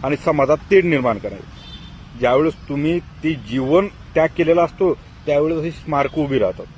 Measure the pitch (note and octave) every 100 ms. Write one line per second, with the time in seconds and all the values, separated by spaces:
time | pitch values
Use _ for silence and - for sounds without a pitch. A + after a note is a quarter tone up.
0 | C3+ D3+ - D3+ C3+ D3+ - G3 F3 D3+
1 | B2+ G#2+ G#2 F#2+ - - - - - -
2 | - A#2+ A#2+ C3 D#3+ - - C#3+ D3+ F3
3 | - - D#3 D3+ G#2 B2+ C3 E3 G3 -
4 | - - D#3+ - D#3+ E3+ E3+ - F#3 -
5 | - - - C#3+ D#3 E3 D#3+ D3+ - D3
6 | C#3 D#3+ C#3+ C3+ G2 F#2 F#2